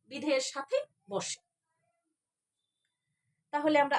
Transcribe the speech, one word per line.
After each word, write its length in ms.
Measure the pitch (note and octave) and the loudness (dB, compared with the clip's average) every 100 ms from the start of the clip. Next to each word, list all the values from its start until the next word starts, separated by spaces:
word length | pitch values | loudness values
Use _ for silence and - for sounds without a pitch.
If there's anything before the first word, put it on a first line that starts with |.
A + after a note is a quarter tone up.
| - | -14
বিধেয়ের 340 | C4+ D4 C4 - | -6 0 0 0
সাথে 240 | C#4+ C4+ C5+ D5+ _ - | -6 -2 -2 -2 _ -8
বসে। 300 | G3 - - _ _ _ _ _ _ _ _ _ _ _ _ _ _ _ _ _ _ _ _ _ | -6 -6 -10 _ _ _ _ _ _ _ _ _ _ _ _ _ _ _ _ _ _ _ _ _
তাহলে 240 | D4 D4+ D4 | 0 4 4
আমরা 180 | C#4+ | 4